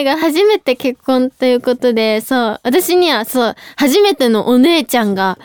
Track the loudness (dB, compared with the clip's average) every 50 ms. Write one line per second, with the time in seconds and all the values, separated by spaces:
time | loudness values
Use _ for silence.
0 | 0 -2 -2 0 -2 -2 0 2 2 2 0 0 -2 -4 -4 -2 -4 -6 -6 -6
1 | _ -2 0 0 0 -2 -4 _ -2 0 0 0 0 -2 -4 -2 0 0 0 0
2 | 0 0 -2 -2 -2 -2 -2 -2 -2 -2 -4 -4 -4 -2 0 0 0 0 0 2
3 | 2 2 0 -2 -4 -4 -2 -2 -2 -2 -4 -8 -14 -16 -6 -2 0 2 2 4
4 | 2 2 2 0 0 0 2 0 2 2 2 4 4 4 2 0 0 -2 -2 -2
5 | 0 0 -2 -2 -2 -2 -4 -6 -10